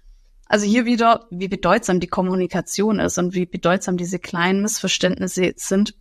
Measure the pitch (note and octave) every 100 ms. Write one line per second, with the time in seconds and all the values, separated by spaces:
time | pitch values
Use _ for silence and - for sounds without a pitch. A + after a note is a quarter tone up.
0 | - - _ _ - G#3 G#3 A#3 A#3 A#3+
1 | A#3 A3+ - F3+ F#3 G3 F3 G#3+ A#3+ F#3
2 | F3+ - F#3 F#3+ F3+ F#3 - - G#3 A#3
3 | E3+ F#3 F3+ F#3+ F3+ F#3 - F#3+ - F3+
4 | F3 F#3 - F3+ F3 F#3+ G#3+ - F#3+ -
5 | F3+ F3+ F#3 - F#3 - - G3 G#3 -